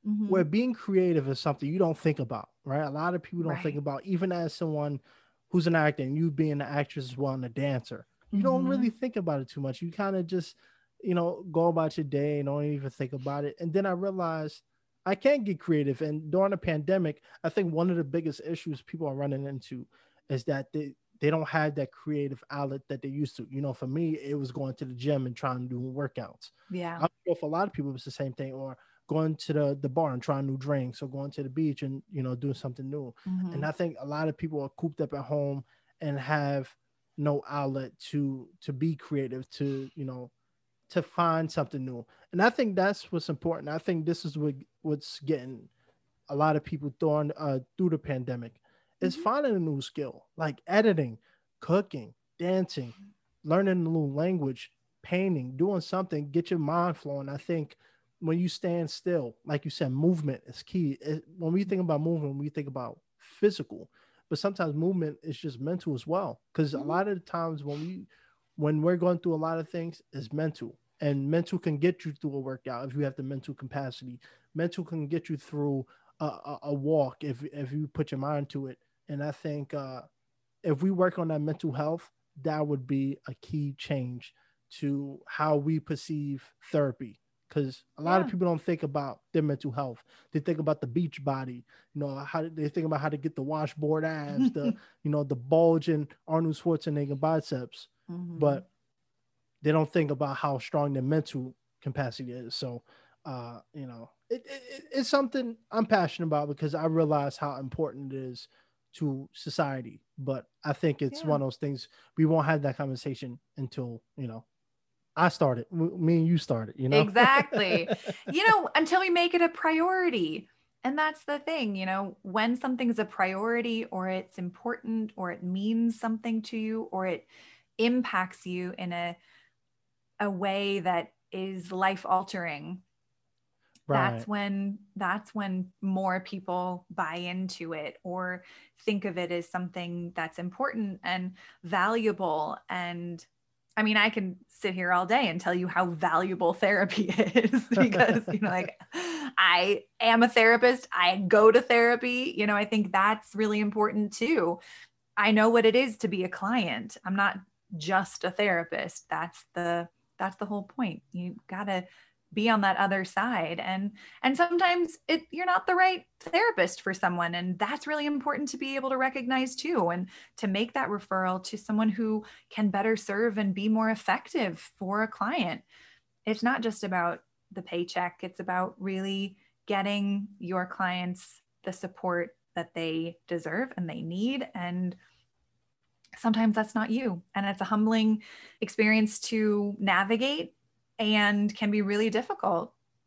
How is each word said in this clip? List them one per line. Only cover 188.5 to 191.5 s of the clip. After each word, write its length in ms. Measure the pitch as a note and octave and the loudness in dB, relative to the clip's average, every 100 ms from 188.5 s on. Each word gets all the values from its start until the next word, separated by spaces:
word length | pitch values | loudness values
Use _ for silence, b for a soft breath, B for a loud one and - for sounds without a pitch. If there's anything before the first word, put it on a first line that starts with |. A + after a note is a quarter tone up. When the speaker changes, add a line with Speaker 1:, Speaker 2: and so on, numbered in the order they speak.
| B | B
Speaker 1:
experience 580 | - - G#3+ A3 G#3+ - | -6 2 4 6 4 0
to 560 | - A3 G#3+ G#3 G3+ G3+ | -2 0 2 2 0 -2
navigate 720 | G3 F3+ G3 A3+ C4 D4+ - _ _ _ _ - | 2 2 4 2 2 -2 -6 _ _ _ _ -4
and 580 | G#3+ G#3+ G#3 G#3 G#3 | 2 4 4 4 0